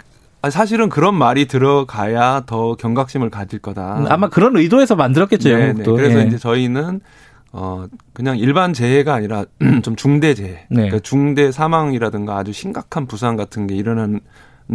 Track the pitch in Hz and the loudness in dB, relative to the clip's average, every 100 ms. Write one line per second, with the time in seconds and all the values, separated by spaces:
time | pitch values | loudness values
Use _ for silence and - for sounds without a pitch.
0 | _ _ _ _ 143 156 214 220 208 147 | _ _ _ _ -4 -2 0 0 0 2
1 | 180 185 123 131 139 127 135 143 131 113 | 2 4 2 2 0 2 2 2 0 -4
2 | 104 117 123 135 123 113 113 117 117 120 | -2 0 2 0 -4 -4 -2 -2 -2 -2
3 | 131 139 113 101 95 110 104 98 92 107 | -2 -4 -4 -6 -10 -12 -10 -10 -6 -4
4 | 143 160 196 175 233 214 165 247 269 185 | 0 0 0 2 4 4 4 4 4 4
5 | 147 139 196 202 123 117 113 110 110 117 | 2 2 2 2 4 4 2 0 0 2
6 | 139 113 110 117 117 123 123 131 165 190 | 4 4 2 0 0 0 0 -2 -4 -6
7 | - - - - _ 95 95 92 92 240 | -10 -20 -20 -20 _ -10 -8 -8 -12 -18
8 | _ - 131 120 123 175 180 123 120 139 | _ -8 -4 -2 0 2 0 0 2 2
9 | 143 127 104 107 - - 135 123 110 110 | 2 -2 -2 -4 -6 -2 2 2 0 -2
10 | 139 147 156 120 95 85 - 120 101 107 | 0 2 2 0 -4 -14 -2 0 0 -2
11 | - 135 143 139 139 131 156 160 151 123 | -2 0 2 2 0 0 0 0 0 -2
12 | 110 107 104 98 98 104 190 - - 165 | -2 -4 -4 -6 -6 -8 -10 -10 -8 -8
13 | 131 107 120 113 104 107 98 98 107 113 | -8 -4 -4 -4 -6 -6 -4 -4 -2 -2
14 | 107 104 - - - _ - | -2 -4 -8 -20 -20 _ -4